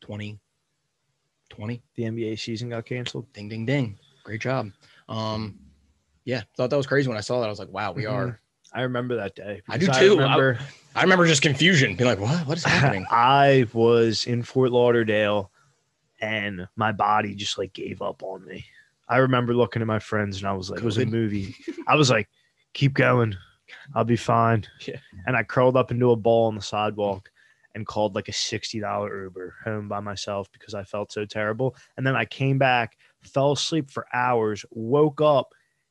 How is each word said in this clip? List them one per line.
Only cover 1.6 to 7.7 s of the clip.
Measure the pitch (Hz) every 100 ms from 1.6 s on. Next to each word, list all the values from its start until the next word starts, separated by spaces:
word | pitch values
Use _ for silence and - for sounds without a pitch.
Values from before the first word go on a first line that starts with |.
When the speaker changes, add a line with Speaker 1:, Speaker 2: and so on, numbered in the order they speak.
| 107 120 - -
Speaker 2:
The | 113
N | 113
B | 110
A | 110
season | - 110 120
got | 117 117
canceled. | 123 123 135 117
Speaker 1:
Ding, | - 104
ding, | 110 113
ding! | 143 120 98 _ _
Great | - 110
job. | 127 131 110 - _ _ -
Um, | 113 110 110 107 - - _ _ _ _ _ -
yeah, | 123 104 -
thought | 127
that | 143
was | 139
crazy | 139 135
when | 110
I |
saw | 107 123
that. | 113
I |
was | 104
like, | 98